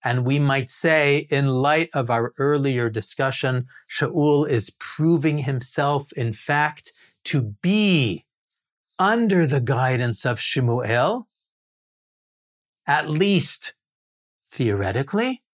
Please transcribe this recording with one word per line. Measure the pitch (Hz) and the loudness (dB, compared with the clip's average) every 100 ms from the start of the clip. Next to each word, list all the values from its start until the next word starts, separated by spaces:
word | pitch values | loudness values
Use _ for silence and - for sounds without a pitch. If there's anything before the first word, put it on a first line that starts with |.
And | 127 123 | -2 -2
we | 127 143 | 0 0
might | 143 135 131 | 2 0 0
say, | - 170 156 143 143 147 | 0 2 2 4 2 0
in | 139 139 | 0 0
light | 127 139 151 165 | 0 2 0 0
of | 147 120 | -4 -2
our | 120 117 - | -2 -2 -2
earlier | 139 147 139 127 120 | 0 0 0 0 -2
discussion, | 107 - - 135 131 139 127 127 - _ | -2 -6 -4 -4 -2 -2 -2 -4 -14 _
Shaul | - 143 165 147 147 147 | -4 -2 0 2 2 2
is | 127 - - | 0 -2 -8
proving | - - 156 170 151 151 | -16 -2 2 2 2 -2
himself, | 135 135 - - 143 147 139 | -4 -4 -4 -2 -2 -2 -4
in | - 120 | -6 -6
fact, | 107 - 147 151 151 - - _ _ | -6 -4 -2 -2 -4 -14 -14 _ _
to | - 147 | -4 -2
be | 113 104 175 208 208 175 123 82 _ _ _ _ _ _ _ _ | -2 -4 0 2 4 2 0 -4 _ _ _ _ _ _ _ _
under | 190 226 233 190 160 | 0 2 2 2 2
the | 139 | 0
guidance | 120 123 131 127 123 113 131 | 0 0 0 0 -2 -2 -2
of | 117 | -2
Shemuel, | - - 123 117 120 117 139 240 233 _ _ _ _ _ _ _ _ _ _ _ _ _ _ _ - | -2 0 0 0 0 0 2 -2 -8 _ _ _ _ _ _ _ _ _ _ _ _ _ _ _ -2
at | 147 156 | -2 0
least | 151 196 196 - - - - _ _ _ _ _ _ _ | 0 2 4 4 2 0 -8 _ _ _ _ _ _ _
theoretically. | - 123 101 98 107 139 202 247 254 _ | -4 -2 0 -2 -2 -2 -2 -2 -4 _